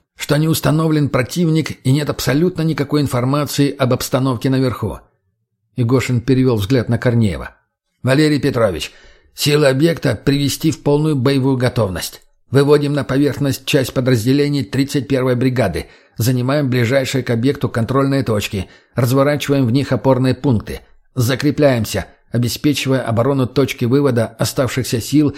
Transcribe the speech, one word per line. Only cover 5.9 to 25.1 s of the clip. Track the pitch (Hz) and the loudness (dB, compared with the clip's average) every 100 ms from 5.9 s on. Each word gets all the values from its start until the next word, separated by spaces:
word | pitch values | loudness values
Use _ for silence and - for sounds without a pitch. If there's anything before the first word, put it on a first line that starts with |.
| 127 - 123 | 0 0 -2
перевёл | 107 131 131 113 | 0 2 2 0
взгляд | 98 131 113 | 0 0 0
на | - | 0
Корнеева. | 127 117 107 73 62 - _ _ _ _ | 0 2 0 -2 -10 -18 _ _ _ _
"Валерий | 123 139 156 147 | 0 2 2 2
Петрович, | 147 123 110 82 - - - - _ - | 0 0 0 -2 -10 -14 -20 -20 _ -6
силы | 151 147 147 | 0 2 2
объекта | 131 165 151 139 113 | 2 2 0 -2 -2
привести | - 143 143 - 160 | 0 0 0 -2 -2
в | - | -2
полную | - 147 156 147 | 0 0 2 0
боевую | 120 139 131 131 | 0 0 0 0
готовность. | 123 123 107 85 - - _ _ - | 0 0 -2 -4 -8 -14 _ _ -2
Выводим | 127 139 147 143 | 2 4 4 2
на | 143 | -2
поверхность | 123 135 143 120 139 123 - | -2 0 0 0 -2 -4 0
часть | 143 127 | 0 0
подразделений | - 127 123 110 139 143 143 | -2 0 0 2 2 2 -2
тридцать | 127 - 139 147 117 | -4 -2 -2 -2 -2
первой | 135 127 120 | 0 0 0
бригады. | 131 123 104 78 - - _ - | 0 0 -2 -2 -8 -14 _ -4
Занимаем | 113 127 123 147 139 | 0 0 0 0 0
ближайшие | 123 113 135 131 131 | 0 2 0 0 -4
к | 123 | -2
объекту | 117 127 139 117 | 0 0 0 -2
контрольные | 117 113 135 139 139 | -2 -2 0 0 0
точки. | 120 107 - 101 87 - _ - | 0 -2 -2 -6 -8 -12 _ -2
Разворачиваем | 123 135 139 147 - 139 127 | 0 2 2 0 0 0 2
в | |
них | 127 135 | 0 0
опорные | 123 135 131 131 | 0 2 2 2
пункты. | 123 139 117 - - - - _ | 0 0 0 -2 -14 -16 -20 _
Закрепляемся, | - 117 131 147 143 147 123 107 101 87 _ _ | -2 -2 0 -2 2 2 2 -2 -4 -8 _ _
обеспечивая | 120 120 - 151 139 135 131 | -2 -2 0 0 0 0 -2
оборону | 120 110 120 139 123 | 0 0 0 0 0
точки | - 131 - 120 | 0 0 0 0
вывода | 135 143 120 110 - | 2 2 0 -2 -2
оставшихся | 127 - 127 - 120 120 | -6 -2 -2 -2 -4 -4
сил | - | 0